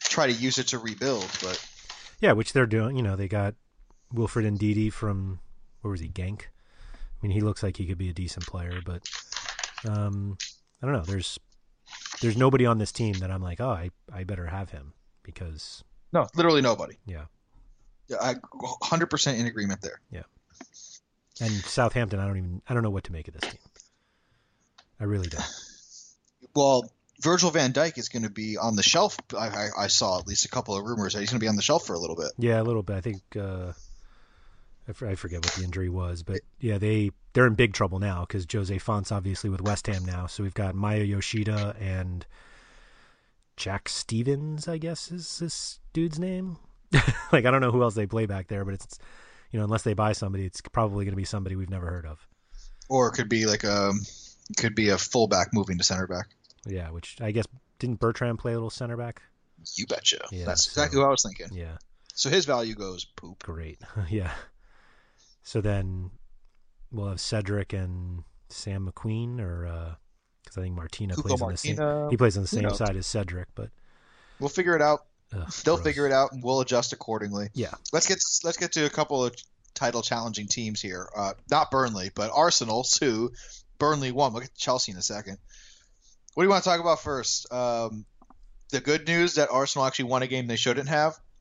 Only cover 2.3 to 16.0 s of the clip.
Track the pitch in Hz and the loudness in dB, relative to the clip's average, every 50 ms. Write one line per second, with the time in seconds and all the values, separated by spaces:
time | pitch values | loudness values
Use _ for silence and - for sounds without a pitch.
2.3 | 120 107 110 - - 139 127 110 110 113 107 120 139 131 120 101 95 95 101 92 | 6 6 4 2 4 4 4 4 4 2 2 2 0 0 0 0 0 0 -2 -2
3.3 | 101 104 101 101 104 - _ _ _ - - - - _ _ _ 120 113 113 101 | 0 0 0 0 -2 -6 _ _ _ -20 -20 -20 -20 _ _ _ -2 -2 0 0
4.3 | - 120 107 107 104 98 104 104 104 107 110 107 - - 113 107 101 95 95 95 | 2 0 2 2 2 2 2 2 4 4 2 0 0 -2 -2 -2 0 -2 -2 -4
5.3 | 92 87 - - - - - - - - - 104 98 87 82 78 - - 90 92 | -6 -8 -10 -14 -16 -18 -20 -20 -16 -8 -6 -6 -4 -4 -6 -6 -6 -4 -4 -4
6.3 | 104 104 - - - _ _ _ - - - - - - - - - - - 104 | -6 -8 -10 -16 -18 _ _ _ -20 -20 -18 -16 -12 -12 -10 -10 -8 -4 -2 0
7.3 | 92 107 104 107 101 - - 98 - - 98 85 95 85 92 90 85 101 92 85 | 2 2 2 2 0 0 -2 -4 -4 -4 -4 -4 -4 -4 -4 -4 -2 -4 -4 -6
8.3 | - 95 90 - - 92 87 87 87 90 85 87 87 87 - - - - - - | -6 -8 -8 -8 -8 -8 -6 -6 -8 -8 -8 -8 -8 -8 -8 -10 -12 -12 -12 -10
9.3 | - - - - - - - - - - - 110 104 104 104 101 101 101 98 101 | -10 -8 -8 -8 -8 -8 -10 -10 -10 -8 -4 -2 -2 0 0 0 -2 -2 -4 -4
10.3 | 95 - - - - - _ _ _ _ 123 131 143 113 82 82 98 95 87 - | -6 -8 -10 -14 -14 -18 _ _ _ _ -2 -2 -2 -2 -2 -2 -4 -4 -4 -6
11.3 | - - - _ _ _ _ _ _ _ _ - - - - - - - 120 117 | -8 -12 -14 _ _ _ _ _ _ _ _ -20 -18 -16 -14 -12 -6 -2 0 2
12.3 | 104 117 131 131 131 127 127 120 117 110 107 - - - 120 107 101 92 92 92 | 4 6 6 6 6 6 6 6 4 4 2 -2 -2 -2 -2 0 0 -2 -2 -4
13.3 | 95 92 92 90 87 - 120 131 113 90 87 90 - _ _ - - 98 95 92 | -4 -4 -4 -6 -4 -4 -2 -2 -2 -2 -4 -8 -10 _ _ -14 -10 -8 -6 -6
14.3 | 101 87 87 80 92 98 98 - - 78 69 73 - _ _ _ _ _ - - | -6 -6 -6 -6 -6 -6 -8 -8 -10 -14 -16 -18 -20 _ _ _ _ _ -20 -20
15.3 | 87 - 90 82 80 78 - - - - - - - - | -14 -12 -10 -10 -10 -12 -12 -14 -16 -18 -20 -20 -20 -20